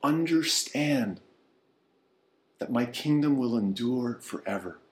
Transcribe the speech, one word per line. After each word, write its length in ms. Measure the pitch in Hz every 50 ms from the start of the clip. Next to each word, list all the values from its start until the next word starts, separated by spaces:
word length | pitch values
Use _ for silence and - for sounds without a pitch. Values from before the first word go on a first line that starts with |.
understand 1160 | - 143 151 165 165 165 165 160 156 - - - - - - 131 147 147 147 131 117 104 - - - - _ _ _ _ _ _ _ _ _ _ _ _ _ _ _ _ _ _ _ _ _ _ _ _ _ _
that 120 | - -
my 140 | 120 120 120
kingdom 520 | 120 123 - - 151 147 147 143 147 143 135
will 200 | 123 120 113 117
endure 580 | 104 98 98 101 117 120 127 127 123 120 117 -
forever. 580 | - - - - - - 101 98 98 90 82 - _ _